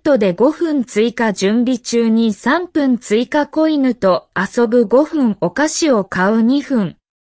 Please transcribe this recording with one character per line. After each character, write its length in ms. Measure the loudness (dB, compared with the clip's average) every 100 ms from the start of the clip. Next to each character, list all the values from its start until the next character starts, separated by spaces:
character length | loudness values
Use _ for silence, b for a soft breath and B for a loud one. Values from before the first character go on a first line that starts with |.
ド 160 | 0 2
で 160 | 0
五 160 | 2 0
分 340 | 0 -2 -2
追 300 | -2 -2 -2
加 180 | 0 -4
準 320 | -2 -2 0
備 140 | 0 -2
中 320 | -2 0 2
に 240 | 2 0
三 320 | -2 -2 -2 -2
分 320 | -2 0 -2
追 280 | 0 -2 0
加 200 | -2 -2
子 220 | 0 0
犬 260 | 2 0
と 340 | 0 0 0 -4 -6
遊 320 | -4 0 2
ぶ 160 | 2 4
五 180 | 2
分 340 | 2 0 -2 0
お 100 | -4
菓 180 | -2 -4
子 220 | 0 0
を 140 | 0
買 260 | 0 -2 0
う 120 | 2
二 180 | 2 0
分。 380 | 0 -2 -2 -8 _ _ _